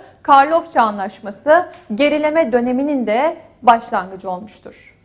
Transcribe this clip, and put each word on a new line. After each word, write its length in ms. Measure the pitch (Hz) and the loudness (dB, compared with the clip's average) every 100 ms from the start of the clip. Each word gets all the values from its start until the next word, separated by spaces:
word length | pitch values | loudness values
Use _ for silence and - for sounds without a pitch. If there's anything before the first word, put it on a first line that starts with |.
| - _ - | -12 _ 4
Karlofça 540 | 277 285 330 330 285 | 4 4 0 0 0
Anlaşması 840 | 226 208 190 - 202 208 285 320 359 - - | 0 -2 -8 -10 -16 -6 2 2 2 -10 -10
gerileme 580 | 208 294 294 302 311 311 | -2 0 0 0 0 0
döneminin 540 | 240 240 254 285 277 214 | 0 0 -2 -2 -2 -2
de 300 | 220 302 339 - _ | 0 -2 -4 -14 _
başlangıcı 680 | 247 233 - 220 185 190 190 | 2 2 0 -8 -8 -12 -10
olmuştur. 640 | 180 - - - - - _ | -10 -12 -20 -20 -20 -20 _